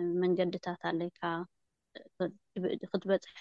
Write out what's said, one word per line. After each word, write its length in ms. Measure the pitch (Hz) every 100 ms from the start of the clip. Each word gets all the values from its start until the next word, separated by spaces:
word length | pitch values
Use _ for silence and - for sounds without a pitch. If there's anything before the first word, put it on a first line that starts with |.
| 175 175
መንገድታት 640 | 180 180 180 180 - 175
ኣለካ 360 | 170 165 175 - 170 165 175 _ _ _ _ - -
እ፣ 120 | - 180 - _ - 180 -
ክትበፅሐ 560 | 185 196 190 196 - -